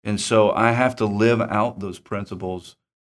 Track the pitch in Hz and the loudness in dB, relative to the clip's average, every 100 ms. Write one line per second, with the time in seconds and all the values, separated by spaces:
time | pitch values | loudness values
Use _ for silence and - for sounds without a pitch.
0 | 104 104 - 113 104 - 117 117 127 113 | -4 -4 2 4 4 4 2 2 0 0
1 | 107 101 113 117 - 104 117 - 104 87 | -2 2 2 2 0 -2 -2 -6 -12 -12
2 | _ 101 98 92 92 90 - _ _ _ | _ -10 -10 -10 -8 -10 -14 _ _ _